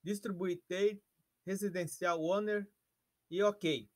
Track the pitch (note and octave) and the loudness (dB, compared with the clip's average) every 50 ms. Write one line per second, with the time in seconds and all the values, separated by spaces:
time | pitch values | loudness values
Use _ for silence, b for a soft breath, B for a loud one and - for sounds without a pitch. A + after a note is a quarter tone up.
0 | - E3+ G#3 G3+ - A#3 F#3+ E3+ F#3+ F#3 F3 F3 _ _ F3+ F#3 G3+ G#3 G#3 G3+ | -2 -4 -4 -4 -2 -6 -4 -2 -2 -2 -2 -4 _ _ 0 2 2 2 2 0
1 | _ _ _ _ _ _ _ _ _ F3 G3 G3 G3+ G3+ E3+ F3+ F3 D#3 - - | _ _ _ _ _ _ _ _ _ -6 -4 -2 -2 -2 -2 -2 -4 -4 -4 -2
2 | F3+ F3 E3+ E3 D#3+ E3 F#3+ G3+ G#3+ G#3+ G#3 G#3 G3+ - _ _ _ _ _ _ | 0 0 2 2 2 2 2 2 2 0 -2 -2 -4 -6 _ _ _ _ _ _
3 | _ _ _ _ _ _ E3 F3+ G3+ G#3 G3+ G#3 - D#3+ D3+ A#2+ G#2 _ _ | _ _ _ _ _ _ 0 4 4 4 2 2 0 0 0 0 -4 _ _